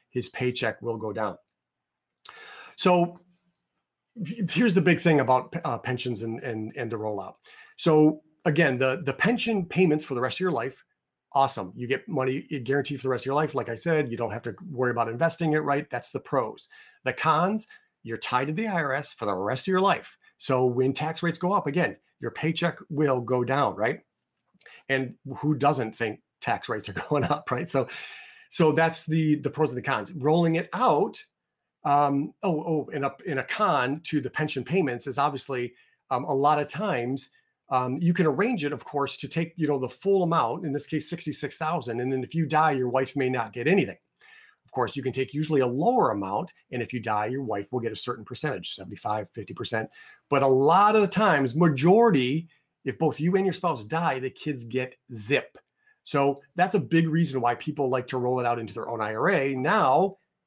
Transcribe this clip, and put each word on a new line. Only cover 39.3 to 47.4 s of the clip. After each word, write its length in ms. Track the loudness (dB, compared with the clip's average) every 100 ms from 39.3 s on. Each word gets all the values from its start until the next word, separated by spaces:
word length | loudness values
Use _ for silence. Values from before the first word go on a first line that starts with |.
| -4 -4 -2
you 100 | -2
know, 120 | 0
the 100 | -4
full 340 | -4 0 2
amount, 420 | 2 2 2 -2
in 80 | -4
this 140 | -4 -4
case, 240 | -4 -4
sixty-six 460 | -6 -6 -6 -6 -6
thousand. 420 | -4 -4 -4 -4
And 140 | -2
then 100 | -2
if 100 | -2
you 140 | -2 2
die, 240 | 4 4
your 180 | 2 0
wife 280 | 0 0 0
may 120 | 0
not 240 | 0 -4
get 140 | -2 2
anything. 300 | 4 2 -4 _ _ -20 -20 -20 _
Of 60 | _
course, 240 | -2 -2
you 80 | -2
can 80 | -4
take 240 | -2 -2
usually 280 | -4 0 2
a 40 | 2
lower 460 | 2 2 4 2
amount. 400 | 2 -2 -4 -4 _ -10
And 100 | -8
if 120 | -6
you 80 | -6
die, 260 | -2 -2 -2
your 160 | -4